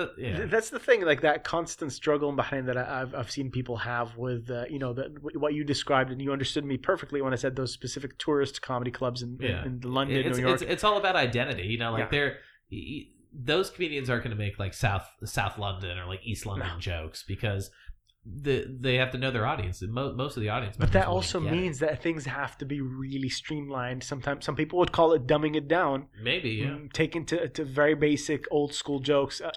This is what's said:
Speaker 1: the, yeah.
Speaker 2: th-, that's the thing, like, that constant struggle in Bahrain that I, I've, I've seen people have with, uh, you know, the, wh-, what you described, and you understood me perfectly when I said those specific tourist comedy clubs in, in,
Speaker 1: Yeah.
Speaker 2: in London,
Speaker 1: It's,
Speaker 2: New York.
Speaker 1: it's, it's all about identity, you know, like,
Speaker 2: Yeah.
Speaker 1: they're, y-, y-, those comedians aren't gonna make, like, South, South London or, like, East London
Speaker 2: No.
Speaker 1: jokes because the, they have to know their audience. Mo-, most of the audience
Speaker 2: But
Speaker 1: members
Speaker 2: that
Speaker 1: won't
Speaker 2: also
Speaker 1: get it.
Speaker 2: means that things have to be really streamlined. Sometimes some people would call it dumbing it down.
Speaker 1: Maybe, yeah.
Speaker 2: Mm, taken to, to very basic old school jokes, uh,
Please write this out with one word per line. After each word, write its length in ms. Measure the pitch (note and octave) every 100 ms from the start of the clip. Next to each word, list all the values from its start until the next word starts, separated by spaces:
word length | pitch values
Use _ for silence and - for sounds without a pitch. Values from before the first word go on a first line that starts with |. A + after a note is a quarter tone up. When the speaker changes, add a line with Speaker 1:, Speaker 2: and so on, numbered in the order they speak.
| E3 -
Speaker 1:
the, 60 |
yeah. 160 | A#2+ F2
Speaker 2:
th-, 140 | -
that's 180 | A3 A3
the 80 | B3
thing, 260 | - A3+
like, 180 | E3+ C#3+
that 220 | D3+ D3+
constant 480 | - E3 D#3+ - D3+
struggle 380 | - D3+ D3 D3
in 60 | C3+
Bahrain 300 | - C#3 B2+
that 100 | B2
I, 240 | - C3
I've, 140 | B2+ C#3
I've 160 | A#2+
seen 180 | - C3
people 260 | B2+ B2+ A#2
have 380 | B2 A#2+ A#2 A#2
with, 340 | B2+ A#2+ A#2
uh, 140 | A#2+ B2
you 80 | C#3+
know, 160 | B2+
the, 120 | A#2+ - D3
wh-, 220 | D3 C#3+
what 140 | D3 D3
you 80 |
described, 480 | D3 C3+ - C3+ C3
and 100 | B2+
you 100 | C#3
understood 320 | C#3 C3 D3+
me 140 | C#3+ C3
perfectly 420 | - F#3 C#3+ C#3+
when 100 | C3
I 40 | B2+
said 180 | C3+ C3
those 180 | B2+
specific 460 | - B2+ C#3 C3+ -
tourist 420 | - C#3+ C3+ -
comedy 300 | - B2 B2
clubs 320 | - B2 B2
in, 160 | A#2+ C3
in, 80 | C3
Speaker 1:
Yeah. 160 | - C3+
Speaker 2:
in 140 | B2
London, 360 | B2 C3 C#3 C3+
Speaker 1:
It's, 200 | C3 B2
Speaker 2:
New 60 | B2+
York. 160 | -
Speaker 1:
it's, 100 | -
it's 120 | F3
all 140 | G#3+ G3+
about 180 | F#3+ F3+
identity, 480 | B2 A#2 C#3+ A#2
you 160 | F#2+ A#2
know, 120 | A#2
like, 100 | -
Speaker 2:
Yeah. 60 | G#2+
Speaker 1:
they're, 260 | C#3+ C#3 - - _ _
y-, 120 | - -
y-, 160 | D3+ - _ _
those 380 | C#3+ B2+ E3 F#3+
comedians 400 | - E3+ C#3+ B2+
aren't 120 | A#2
gonna 120 | A2+ G#2+
make, 240 | G2+ G2+
like, 160 | F#2+ -
South, 340 | A2 F#2+ - _ A2
South 320 | - G2 G#2+
London 400 | G2+ F#2+ F#2 F2+
or, 80 | F2+
like, 140 | F#2+
East 220 | A#2 G2+ G#2+
London 220 | F#2+ F2+ E2+
Speaker 2:
No. 40 |
Speaker 1:
jokes 440 | F#2 E2+ D#2 - -
because 440 | F#2+ A2 G2 - - - - _ _ A2+
the, 360 | C#3 C#3+ B2+ C3 C3
they 140 | C3 B2
have 160 | B2+
to 60 | B2+
know 140 | C3
their 140 | A#2+ A#2
audience. 360 | D#3 F#2 -
Mo-, 300 | F#2+ A#2+ C#3
most 220 | B2 C#3+ A#2+
of 60 |
the 60 | G#2
audience 260 | A#2+ G#2 -
Speaker 2:
But 120 | D#3
Speaker 1:
members 60 | F#3+
Speaker 2:
that 100 | F3
Speaker 1:
won't 80 | F#3
Speaker 2:
also 240 | F#3 F3+
Speaker 1:
get 80 | D3+
it. 80 | E3+
Speaker 2:
means 240 | F#3 C3+
that 240 | D#3 C3+
things 220 | E3 D#3+ C3+
have 320 | C3 C#3 -
to 80 | C3+
be 160 | C#3+
really 480 | C3 C3 C3+ C3+ C3
streamlined. 760 | - - D#3 C#3 C3 B2 B2+
Sometimes 400 | - C#3 C#3+ C#3+
some 100 | - D3
people 220 | D#3 F3+
would 120 | E3+
call 220 | - E3
it 120 | D#3 B2+
dumbing 300 | D3+ D3+ D3+
it 140 | C#3+
down. 380 | E3+ D#3 C3+ - G2+
Speaker 1:
Maybe, 280 | A#2 F3 C3
yeah. 160 | A2 B2+
Speaker 2:
Mm, 200 | D3 C#3+
taken 320 | - D#3 E3+ -
to, 200 | E3+ D#3
to 160 | -
very 320 | C#3 C3+ D3 D3
basic 480 | D3+ C#3+ D3+ C#3+ -
old 220 | D3 D3
school 260 | - - C#3
jokes, 400 | C3 C#3+ C3+ -
uh, 120 | D#3